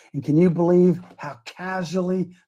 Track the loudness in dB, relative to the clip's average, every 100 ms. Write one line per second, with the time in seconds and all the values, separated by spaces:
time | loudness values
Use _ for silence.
0 | _ -8 0 2 2 2 2 4 4 2
1 | -6 -16 -16 -16 -20 -14 -10 -8 -6 -4
2 | -4 -4 -6 -10